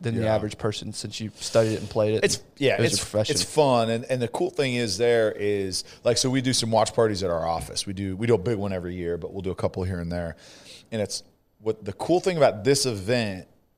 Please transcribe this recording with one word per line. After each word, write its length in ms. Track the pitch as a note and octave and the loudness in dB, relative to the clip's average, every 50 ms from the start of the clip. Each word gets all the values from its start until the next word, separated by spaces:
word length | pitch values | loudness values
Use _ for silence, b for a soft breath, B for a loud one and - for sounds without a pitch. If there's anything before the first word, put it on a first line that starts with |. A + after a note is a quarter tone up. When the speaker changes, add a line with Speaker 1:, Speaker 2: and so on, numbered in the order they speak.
| - | -4
Speaker 1:
than 120 | A#2 A2+ | -4 -2
the 100 | A#2 A2 | 0 0
Speaker 2:
Yeah. 100 | A2 A2 | 2 2
Speaker 1:
average 240 | G#2+ G#2 G#2+ - - | 2 0 -2 -8 -4
person 340 | - A2 G#2 - - G#2+ G#2 | -4 -4 -4 -4 -8 -10 -10
since 260 | - - G#2+ G2+ - | -10 -10 -10 -10 -10
you 100 | A2+ G#2 - - | -10 -10 -10 -10
studied 320 | - - - A#2 A2+ A2 A2 | -10 2 4 4 4 4 0
it 80 | - | -2
and 80 | G2+ G#2 | -4 -4
played 260 | - A2+ G#2+ G#2+ A2 | -2 0 2 2 2
it 80 | G#2+ - | 2 2
Speaker 2:
It's, 120 | G3 - | 2 0
Speaker 1:
and 80 | - - - _ - | -2 -6 -16 _ 0
Speaker 2:
yeah, 160 | C#3 B2+ G2+ | 2 2 2
Speaker 1:
it 60 | G2+ | 4
was 120 | A#2+ D#3+ - | 2 2 0
Speaker 2:
it's, 80 | G2 | -2
Speaker 1:
refreshing. 340 | - - - G#2 G#2+ - D3 | -4 -2 0 0 0 2 0
Speaker 2:
it's 80 | - - | -2 -2
fun. 460 | - - D3+ D3+ C#3 B2+ A#2+ A#2 A2+ | 0 2 2 4 4 4 4 2 2
And, 160 | A2+ A#2 B2+ | 0 -2 -2
and 160 | - C3 B2+ | -4 -2 -2
the 80 | A#2+ A2+ | -2 -4
cool 220 | - - F3+ F3 | -2 -2 -4 -2
thing 240 | - - C#3+ C3 B2 | 0 -2 -2 0 0
is 240 | A#2+ A#2+ A2 F#2 F#2+ | -2 -2 -2 0 2
there 340 | A#2+ A#2+ A#2+ A#2 A2 G#2+ - | 4 4 6 6 4 2 2
is, 500 | - G2+ G#2 G#2 G2+ G2 F#2+ F2+ - B B B B _ | 0 0 0 0 0 0 -2 -4 -6 B B B B _
like, 140 | B2 A#2+ - | 2 2 2
so 100 | - C3 | 2 2
we 140 | B2+ C3+ B2 | 0 0 0
do 100 | C3 B2 | 2 0
some 180 | - - A2+ | 0 0 2
watch 220 | A2+ A2 G#2+ - - | 2 2 2 2 4
parties 280 | - A2+ A2 G#2 F#2 F#2+ | 2 2 2 2 0 -2
at 80 | F2+ | 0
our 160 | E2+ E2 D#2+ | 0 0 0
office. 400 | E2 E2 D#2+ - - - - - | -2 -2 -4 -4 -6 -8 -8 -6
We 80 | G2 G2 | -6 -6
do, 200 | F#2 G2 F#2+ F#2 | -6 -4 -6 -4
we 120 | F2+ A2+ | -4 2
do 80 | A#2 A#2 | 2 2
a 40 | G2+ | 4
big 200 | F2+ A#2+ A#2 G2 | 4 0 -2 -2
one 160 | G2+ G2+ F#2+ | -2 -4 -4
every 200 | F#2 F2 F2+ F2+ | -4 -6 -6 -6
year, 220 | F2+ F2 E2+ F2 | -4 -4 -4 -4
but 160 | E2 E2+ F2 F2 | -4 -6 -8 -8
we'll 80 | G2 | -6
do 100 | F2+ F#2+ F2 | -4 -4 -4
a 20 | |
couple 260 | - - F#2+ - F#2+ F#2 | -2 -2 -2 -2 -2 -4
here 160 | F2+ G2 F2 | -4 -4 -4
and 120 | E2+ E2+ E2+ | -4 -4 -4
there. 240 | F2 F2 E2 D#2 B B B B B B B B B B _ - | -4 -6 -6 -8 B B B B B B B B B B _ -4
And 80 | A2 | -4
it's, 220 | G2+ F#2+ - - - - _ _ _ _ _ _ | -4 -4 -4 -10 -12 -14 _ _ _ _ _ _
what 220 | G#2 A2 G#2+ - - | -4 -4 -4 -4 -6
the 120 | G2+ G2 | -12 -8
cool 260 | - - - E3 F3+ | -8 0 2 2 2
thing 160 | - G3 F3+ | 2 0 2
about 260 | D#3+ C#3 A#2 - G#2 G2 | 4 4 4 4 2 2
this 220 | B2+ C#3+ C#3 - | 2 2 4 2
event 640 | B2+ A2+ G2+ F2+ G2 B2 A#2+ A2+ G#2 F#2+ F#2 - _ _ _ _ _ _ | -2 -2 -4 -2 0 0 2 0 -2 -4 -8 -12 _ _ _ _ _ _